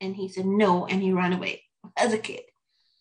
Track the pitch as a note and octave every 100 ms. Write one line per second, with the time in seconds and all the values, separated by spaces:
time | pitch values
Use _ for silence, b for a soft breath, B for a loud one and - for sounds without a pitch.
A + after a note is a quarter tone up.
0 | F#3+ G3 F#3+ F#3+ F#3+ G3+ G#3 F3+ - F#3+
1 | F#3+ F#3 F3+ F3+ F#2 - _ _ - -
2 | A3 G#3+ - - - _ _ _ _ _